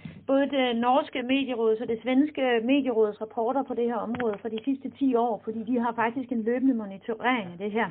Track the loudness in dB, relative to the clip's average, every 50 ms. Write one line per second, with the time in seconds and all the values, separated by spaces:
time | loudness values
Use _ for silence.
0 | -18 -18 -18 -10 -2 2 2 4 4 2 2 2 2 2 0 2 2 4 4 2
1 | 2 0 -4 -6 0 0 0 0 0 0 -2 0 2 2 2 0 0 -4 -4 -4
2 | -2 2 4 4 4 4 2 0 0 2 2 2 2 2 2 2 2 2 2 2
3 | 2 2 0 -4 -10 -6 -4 -2 -2 0 0 -2 -2 -2 -2 -2 -2 -2 -2 -2
4 | -4 -4 -4 -2 -2 -2 -4 -4 -6 -6 -8 -4 -2 -2 -4 -4 -6 -10 -4 0
5 | 0 2 4 2 2 0 0 -4 -6 -8 -8 -6 -4 -2 0 0 0 0 0 0
6 | 0 0 0 -4 -6 -4 -2 -2 0 0 0 2 4 2 2 2 -2 -6 -10 -10
7 | -8 -8 -6 -2 0 0 0 0 -2 -6 -8 -8 -8 -4 -2 -2 -2 -2